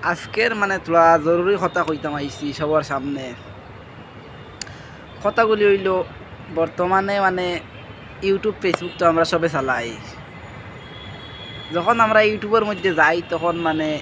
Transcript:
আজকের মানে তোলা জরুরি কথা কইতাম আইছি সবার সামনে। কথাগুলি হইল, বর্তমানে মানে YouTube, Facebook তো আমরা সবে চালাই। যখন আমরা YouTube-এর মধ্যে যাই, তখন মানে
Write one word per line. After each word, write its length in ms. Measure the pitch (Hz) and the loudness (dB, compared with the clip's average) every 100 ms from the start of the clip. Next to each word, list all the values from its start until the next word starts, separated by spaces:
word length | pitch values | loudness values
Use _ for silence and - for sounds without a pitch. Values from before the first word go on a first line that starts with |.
| 170 | -2
আজকের 400 | 175 - 208 233 220 | -4 -4 0 0 0
মানে 140 | 202 190 160 | 0 -2 2
তোলা 200 | 165 165 165 151 | 6 8 6 6
জরুরি 300 | 170 180 202 | 2 4 2
কথা 180 | 175 180 156 | 2 0 -2
কইতাম 260 | 151 151 147 | -2 -2 -4
আইছি 260 | 143 - 147 135 | -6 -6 -6 -4
সবার 260 | 151 156 143 | 2 2 2
সামনে। 320 | 139 139 139 131 120 - - - - - - - - - - - - - - - - - - | -4 -2 -6 -6 -12 -16 -18 -18 -18 -18 -18 -18 -18 -18 -18 -18 -12 -12 -12 -18 -18 -18 -4
কথাগুলি 400 | 202 214 220 214 208 | -2 4 4 6 6
হইল, 180 | 196 190 185 175 - - - - 160 | 6 2 0 -2 -8 -16 -16 -8 -2
বর্তমানে 580 | 165 - 180 190 196 202 190 | -2 0 2 2 2 2 2
মানে 200 | 180 180 170 - - - - - - 196 | 2 -2 -4 -8 -16 -18 -18 -18 -4 0
YouTube, 320 | 196 214 196 | 0 0 -2
Facebook 300 | 190 165 175 - | 0 0 -4 2
তো 40 | 175 | 4
আমরা 140 | 165 165 | 4 2
সবে 180 | 170 165 147 | 2 0 0
চালাই। 340 | 135 123 117 110 - - - - - - - - - - - - - - - - - 165 | -2 -2 -4 -10 -14 -16 -16 -16 -16 -16 -16 -16 -16 -16 -14 -14 -16 -16 -14 -14 -6 -2
যখন 200 | 180 233 220 | 2 4 6
আমরা 140 | 214 214 | 6 4
YouTube-এর 360 | 214 208 226 208 | 2 2 2 2
মধ্যে 200 | 196 185 160 | 0 0 4
যাই, 180 | 156 170 165 | 4 4 -2
তখন 240 | 165 170 170 165 | -2 0 0 0
মানে 220 | 156 156 151 | 0 -2 -4